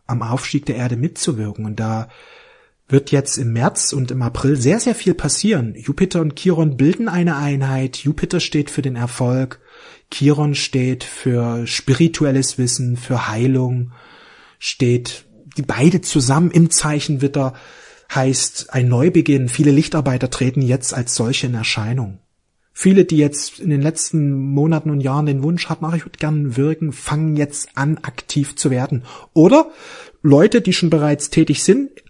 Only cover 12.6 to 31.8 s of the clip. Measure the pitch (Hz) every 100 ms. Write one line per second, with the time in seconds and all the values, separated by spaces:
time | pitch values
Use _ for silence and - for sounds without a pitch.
12.6 | 123 - 123 120 - 123 113 107 131 131
13.6 | 123 127 120 - - - - - _ _
14.6 | - - 123 120 123 - _ _ - -
15.6 | 135 113 156 185 - 151 123 139 175 165
16.6 | 165 - 151 147 - 139 139 143 131 127
17.6 | - - - - - 139 131 131 - -
18.6 | - 135 123 120 165 175 - 139 123 -
19.6 | 147 139 - 160 135 123 127 - 131 143
20.6 | 127 127 - 131 120 - 117 139 127 117
21.6 | - - 107 131 104 95 _ _ _ _
22.6 | _ - 185 190 175 151 143 147 - -
23.6 | 165 143 147 160 - 160 143 135 135 139
24.6 | 156 156 156 143 131 143 151 135 147 175
25.6 | - 160 160 165 - - 151 151 143 120
26.6 | 147 160 156 - - 147 160 147 143 -
27.6 | - - 139 156 - - - 147 139 -
28.6 | 135 127 135 127 - - - 160 180 285
29.6 | 311 - - - - _ 151 147 208 233
30.6 | 185 - 170 160 147 143 - 165 156 143
31.6 | - 240